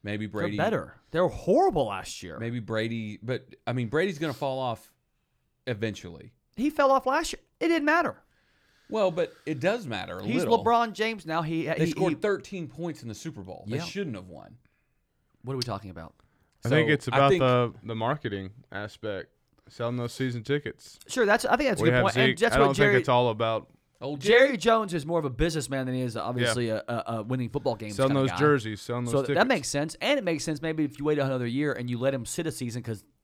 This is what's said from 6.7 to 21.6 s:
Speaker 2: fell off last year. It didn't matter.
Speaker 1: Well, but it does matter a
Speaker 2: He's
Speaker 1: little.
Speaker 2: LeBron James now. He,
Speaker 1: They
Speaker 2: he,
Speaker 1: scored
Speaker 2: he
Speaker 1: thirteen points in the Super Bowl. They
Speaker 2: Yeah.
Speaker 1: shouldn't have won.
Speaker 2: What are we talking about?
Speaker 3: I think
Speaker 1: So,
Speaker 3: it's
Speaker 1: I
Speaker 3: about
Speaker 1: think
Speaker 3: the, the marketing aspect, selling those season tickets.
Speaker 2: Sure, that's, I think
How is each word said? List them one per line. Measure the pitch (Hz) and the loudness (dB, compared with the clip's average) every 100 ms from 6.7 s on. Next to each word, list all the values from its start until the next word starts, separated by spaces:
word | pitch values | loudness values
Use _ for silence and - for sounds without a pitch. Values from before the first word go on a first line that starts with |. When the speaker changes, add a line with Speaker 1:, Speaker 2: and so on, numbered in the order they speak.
Speaker 2:
fell | 294 277 | 2 4
off | 269 254 | 4 4
last | 285 330 | 0 -2
year. | - _ _ | -8 _ _
It | 330 | 2
didn't | 330 | 2
matter. | 294 330 320 - _ _ _ _ _ _ _ | 4 2 0 -4 _ _ _ _ _ _ _
Speaker 1:
Well, | 214 190 | 0 0
but | 170 160 - | 0 -4 -4
it | - 147 | -6 0
does | 165 240 170 | 0 0 -4
matter | 104 92 87 | -6 -6 -6
a | |
Speaker 2:
He's | 101 247 | -2 0
Speaker 1:
little. | 220 233 | 2 2
Speaker 2:
LeBron | 220 233 233 | 4 2 2
James | 202 220 220 160 | -2 -4 -4 -4
now. | 160 | -4
He, | 156 165 151 | -2 -2 -2
Speaker 1:
They | 160 165 | 0 0
Speaker 2:
he, | |
Speaker 1:
scored | 156 185 | 2 0
Speaker 2:
he | 151 | 0
Speaker 1:
thirteen | 208 196 - 190 156 | -2 -2 -4 -10 -10
points | 139 170 156 | -8 -8 -8
in | 120 | -12
the | |
Super | 104 160 123 | -10 -12 -12
Bowl. | 92 - 101 | -14 -14 -8
They | 131 | -6
Speaker 2:
Yeah. | |
Speaker 1:
shouldn't | 170 196 180 104 | -6 -6 -6 -8
have | 92 | -12
won. | 78 50 117 _ _ _ _ _ _ _ _ | -18 -20 -20 _ _ _ _ _ _ _ _
Speaker 2:
What | 120 | -8
are | 131 | -6
we | |
talking | 123 101 107 | -6 -6 -10
about? | 82 82 _ _ _ _ _ | -16 -18 _ _ _ _ _
Speaker 3:
I | 117 | 0
think | 147 151 | 2 4
Speaker 1:
So, | |
Speaker 3:
it's | 147 - | 2 2
Speaker 1:
I | 127 | 4
Speaker 3:
about | 139 | 4
Speaker 1:
think | 170 | 6
Speaker 3:
the, | 131 123 120 110 | 4 4 2 -4
the | 107 | -8
marketing | 113 113 147 117 98 95 117 _ | -4 -2 -2 -4 -6 -8 -14 _
aspect, | 98 104 - 110 95 - _ _ _ - | -10 -10 -8 -8 -8 -10 _ _ _ -20
selling | - 117 123 | -6 -4 -4
those | 120 | -6
season | - 131 120 | -4 -4 -4
tickets. | 110 143 - - - - - | -2 -4 -4 -12 -20 -20 -8
Speaker 2:
Sure, | - 208 | 0 4
that's, | 226 | 4
I | - | 4
think | 240 | 2